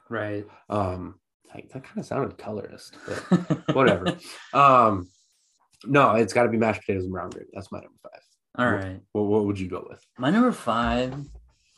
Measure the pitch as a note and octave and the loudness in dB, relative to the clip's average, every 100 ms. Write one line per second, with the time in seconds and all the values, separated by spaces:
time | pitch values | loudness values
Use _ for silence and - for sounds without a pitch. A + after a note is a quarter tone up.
0 | - A2+ G#2 G#2 G#2 - - G#2 F#2+ F2+ | -10 -8 -6 -8 -10 -18 -8 -4 -4 -6
1 | F2 F#2 _ _ _ - - C3 - G#3+ | -12 -16 _ _ _ -20 -18 -18 -14 -12
2 | C#3+ B2+ A#2 F#2+ - G#2+ - - - - | -8 -6 -6 -8 -12 -10 -12 -16 -20 -18
3 | - G2+ - F3 - D#3 - C#3 B2+ F2 | -12 -12 0 0 0 -4 -2 2 4 4
4 | - - - - - C3+ C#3 B2+ A2+ G2 | 0 -6 -10 -20 -4 4 6 8 6 4
5 | F2+ _ _ _ _ _ _ _ - C#3+ | -4 _ _ _ _ _ _ _ 0 4
6 | B2+ G#2+ A2 A#2+ A#2 A2 A2+ G#2+ - G2 | 6 4 2 2 2 2 0 0 -2 -4
7 | F#2 F#2 F2+ - - G2+ G2+ - - _ | -4 -8 -10 -12 -16 -16 -14 -16 -16 _
8 | - - _ _ _ - B2 G#2+ F#2+ F#2+ | -20 -20 _ _ _ -4 -2 -2 -6 -12
9 | - G#2 G#2 G#2+ G2+ G2 F#2 F#2 - - | -8 -4 0 2 0 -2 -6 -8 -12 -18
10 | _ - B2+ G#3 B3 - - A2+ A#2 A#2+ | _ -6 0 2 2 0 -2 -2 0 -2
11 | B2+ C#3 C#3 - - _ _ | -2 -6 -12 -18 -20 _ _